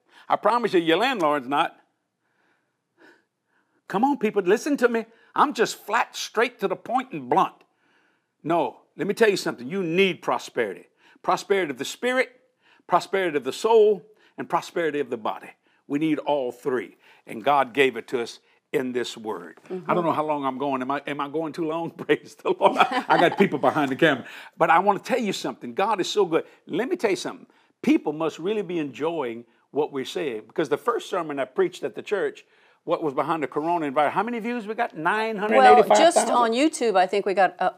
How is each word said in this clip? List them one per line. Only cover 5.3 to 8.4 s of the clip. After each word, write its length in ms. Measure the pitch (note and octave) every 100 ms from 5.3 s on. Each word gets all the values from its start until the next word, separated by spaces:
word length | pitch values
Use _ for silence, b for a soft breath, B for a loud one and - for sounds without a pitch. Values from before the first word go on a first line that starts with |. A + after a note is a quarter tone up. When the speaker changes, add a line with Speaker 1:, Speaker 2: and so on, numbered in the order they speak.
| -
Speaker 1:
I'm 180 | C4+
just 220 | A3+ G3+ - -
flat, 300 | A3 - -
straight 440 | - - B3+ -
to 80 | F#3+
the 80 | F#3
point 360 | - A#3+ -
and 180 | E3 B2
blunt. 260 | E3 D3+ - _ _ _ _ _ _ _ _